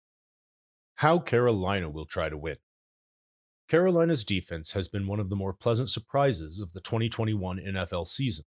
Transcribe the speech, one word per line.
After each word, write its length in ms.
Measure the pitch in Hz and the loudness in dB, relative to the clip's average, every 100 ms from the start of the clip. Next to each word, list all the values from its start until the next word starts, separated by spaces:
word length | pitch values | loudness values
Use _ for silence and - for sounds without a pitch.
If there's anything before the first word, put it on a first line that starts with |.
| _ _ _ _ _ _ _ _ _ | _ _ _ _ _ _ _ _ _
How 240 | - 147 170 | 2 4 4
Carolina 720 | - 120 123 107 92 98 82 | 2 2 4 2 0 -2 -2
will 160 | 78 78 | -8 -8
try 240 | 95 80 | -4 -4
to 80 | 76 | -4
win. 180 | 78 69 _ _ _ _ _ _ _ _ _ _ - | -8 -10 _ _ _ _ _ _ _ _ _ _ 0
Carolina's 560 | 160 185 170 170 151 | 4 6 4 4 2
defense 480 | - 98 - 85 78 | 0 -2 -4 -8 -4
has 160 | 101 92 | -4 -2
been 180 | 101 98 | -4 -2
one 140 | 104 | -2
of 80 | 95 | -2
the 80 | 101 | -2
more 160 | 98 | -4
pleasant 380 | - 117 113 127 | -2 0 2 2
surprises 680 | - - 139 139 85 78 90 | 0 0 2 2 0 -6 -10
of 140 | 90 | -10
the 80 | 90 | -10
twenty 300 | - 113 113 | -4 -2 -2
twenty-one 480 | 117 110 104 90 92 | -2 -2 -2 -4 -6
N 180 | 95 95 | -6 -4
F 160 | 87 | -4
L 140 | 87 85 | -2 0
season. 400 | - 135 - - | 2 0 -4 -8